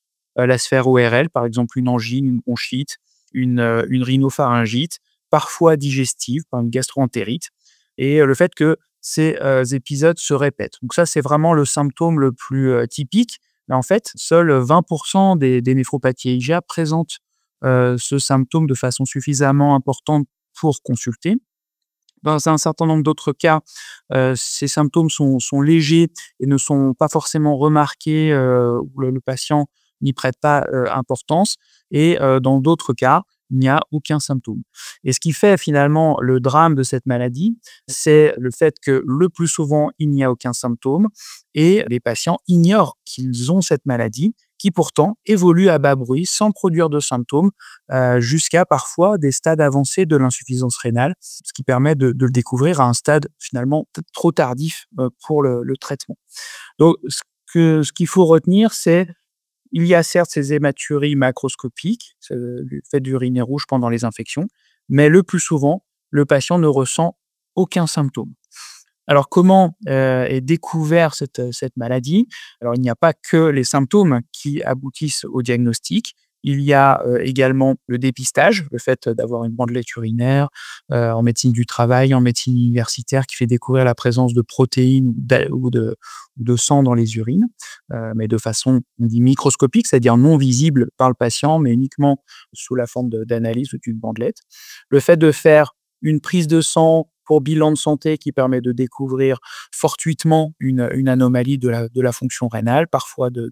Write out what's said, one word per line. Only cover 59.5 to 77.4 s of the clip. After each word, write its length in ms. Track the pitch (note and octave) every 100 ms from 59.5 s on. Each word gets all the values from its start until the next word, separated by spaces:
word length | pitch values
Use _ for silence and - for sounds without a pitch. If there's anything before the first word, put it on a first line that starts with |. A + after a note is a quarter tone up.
| _ _ E3
il 120 | F3
y 80 | F3
a 80 |
certes 260 | E3 F3+ E3+
ces 240 | - C#3
hématuries 640 | D3 C#3+ C3+ - D3 D3 C#3+
macroscopiques, 1000 | C3 B2+ C3+ - B2+ - E3+ A#3 - _
c'est 160 | - B2
le 280 | B2 B2 C3 C#3 -
fait 80 | C#3+
d'uriner 420 | C3 C3 B2 B2+
rouge 220 | B2 C#3+ -
pendant 220 | C3 A#2+
les 160 | A#2 A#2
infections, 420 | - A2+ - F#3+ - _ _ -
mais 220 | C3+ D3+
le 140 | E3+
plus 160 | F#3 F3+
souvent, 440 | - D#3 C#3+ F3 - _ _
le 140 | D3 C#3+
patient 340 | C#3 - F3
ne 80 | D#3
ressent 500 | C3+ B2+ - E3 - _ _ _ -
aucun 320 | F#3 F#3 D#3+
symptôme. 480 | - C#3 B2+ - - _ - - - _ _ -
Alors, 220 | C#3+ C#3
comment, 460 | - F#3 F#3+ F#3 E3+ G#3
euh, 360 | C3+ C3 B2+ B2+
est 160 | C3
découvert 720 | B2+ E3 - E3 D3+ E3+ D#3+ -
cette, 360 | C#3 - B2
cette 240 | A#2+ C3 -
maladie ? 520 | A#2 B2+ B2+ F#3 B3 - - _
Alors, 140 | A#2 A#2+
il 60 |
n'y 80 | B2+
a 40 | A#2
pas 180 | E3+
que 340 | - - E3 D#3+
les 160 | C#3+
symptômes 580 | A#2+ C#3+ C3 G#3 F#3+ B2 A#2+
qui 300 | - D3 C#3+
aboutissent 640 | - C3 C3+ - D3+ - -
au 160 | C3
diagnostic. 720 | B2 A#2+ A#2+ A2+ - F#3 - - _ _ C#3+
Il 140 | C#3
y 140 | C#3+
a, 280 | C#3 C#3 C#3 B2
euh, 140 | B2
également 520 | E2+ C3+